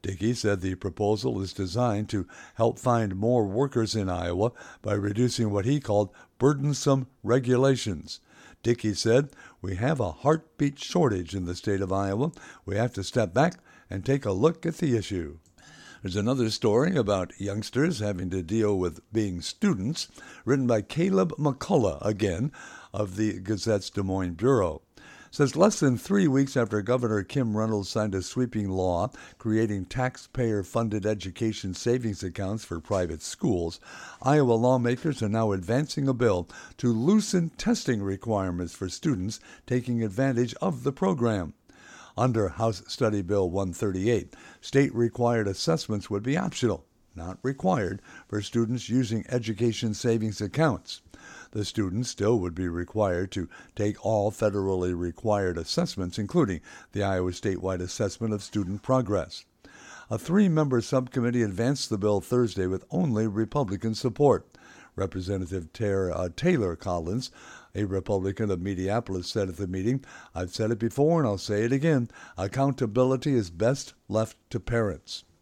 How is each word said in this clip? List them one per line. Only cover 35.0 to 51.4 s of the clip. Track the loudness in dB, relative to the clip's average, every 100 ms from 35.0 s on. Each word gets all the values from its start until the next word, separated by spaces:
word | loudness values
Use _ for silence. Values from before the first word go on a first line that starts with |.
| -2 -2
are | 0
now | 0 0
advancing | 0 0 0 0 -2 0
a |
bill | 4 4 4 0 -12 -20 -2
to | 2
loosen | 2 4 4 4 0 0 -2
testing | -2 0 0 -2
requirements | 0 -4 -2 0 0 -2 -6
for | -6 -8
students | -2 -2 0 -2 -8 -14 -20 -2
taking | -2 0 -2
advantage | -2 0 0 2 0 0
of | -4 -2
the | -4
program. | 0 0 2 2 0 -4 -10 _ -20 -20 -20 -16 -2
Under | 0 2 0
House | 0 0 0 -8
Study | 0 0 0
Bill | 0 2 2
one | 0 -4
thirty-eight, | -2 -2 0 2 2 0 -16 -20 -18
state-required | -2 2 2 2 0 2 2 2 0
assessments | -2 0 0 0 -4 -2
would | -4
be | -2 -2
optional, | -2 0 0 0 -6 _ _ -14
not | -12 -6
required, | -6 -2 0 2 0 -4 -10 -20 -6
for | -6
students | -2 0 0 -2 0
using | 0 2 -2 -2
education | -4 -2 0 0 0 -2
savings | -2 0 2 0 -2
accounts. | -4 2 2 0 -6 -18 _ -20 -20 -20